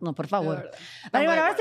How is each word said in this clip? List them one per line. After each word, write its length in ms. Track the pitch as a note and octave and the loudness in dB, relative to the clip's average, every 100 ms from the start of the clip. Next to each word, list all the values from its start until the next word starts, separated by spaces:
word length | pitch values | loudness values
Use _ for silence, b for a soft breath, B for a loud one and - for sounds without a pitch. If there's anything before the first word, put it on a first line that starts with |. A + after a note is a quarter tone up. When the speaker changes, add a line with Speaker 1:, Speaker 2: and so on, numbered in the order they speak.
Speaker 1:
No, 120 | E3+ | -6
por 140 | D3+ D3 | -4 0
favor. 300 | G3+ D#3+ D3 | 0 0 -2
Speaker 2:
Es 60 | - | -6
verdad. 120 | - | -14
Speaker 1:
Larimar, 280 | - - - | -18 -16 -2
Speaker 2:
Estamos 280 | C4+ D#4 | 2 4
de 60 | E4 | 4
Speaker 1:
ahora 100 | E4 | 4
sí 40 | G#4+ | 4